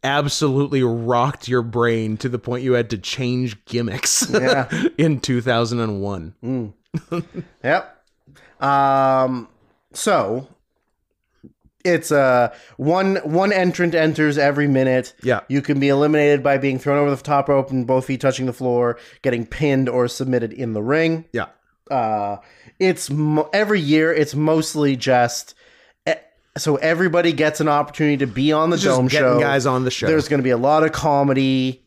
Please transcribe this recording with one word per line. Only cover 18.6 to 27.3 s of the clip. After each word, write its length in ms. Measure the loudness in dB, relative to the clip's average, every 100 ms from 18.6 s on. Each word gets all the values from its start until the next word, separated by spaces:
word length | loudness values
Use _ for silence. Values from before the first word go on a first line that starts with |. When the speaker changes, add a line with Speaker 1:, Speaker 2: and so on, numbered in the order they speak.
| -2 0 0 -2 -12 -6
Speaker 2:
getting 240 | -4 -2 -6
pinned 420 | -4 0 2 0
or 200 | 0 -2
submitted 440 | -2 -2 -2 -2
in 200 | -8 -6
the 100 | -6
ring. 440 | -2 0 0 -2 -6
Speaker 1:
Yeah. 140 | -8 -8 _ _ _ _
Speaker 2:
Uh, 480 | -4 -2 -2 -4 -8 -14 -20 -20 _
it's 280 | -2 -2 -4
mo-, 380 | -2 0 0 0
every 280 | -2 0 0
year 320 | 2 2 2
it's 220 | 0 -2
mostly 600 | 0 0 0 0 -2 0 0
just, 580 | 2 2 2 -2 -14 -20 _ _ _ _ -6
e-, 60 | -6 _ _ _ -8
so 160 | -2 0
everybody 560 | 0 0 2 2 0